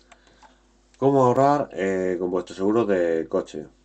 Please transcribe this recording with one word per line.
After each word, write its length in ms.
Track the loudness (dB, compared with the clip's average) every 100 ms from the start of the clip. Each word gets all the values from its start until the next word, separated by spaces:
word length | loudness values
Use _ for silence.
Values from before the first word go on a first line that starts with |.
| _ -20 _ _ -20 _ _ _ _ -2
cómo 260 | 2 4
ahorrar, 460 | 4 4 2 2 -2
eh, 460 | -4 -4 -2 -2 -2
con 100 | -4
vuestro 240 | -4 -6
seguro 320 | -4 0 0 0
de 400 | 0 0 -2 -2
coche. 380 | -4 -6 -10 -16 _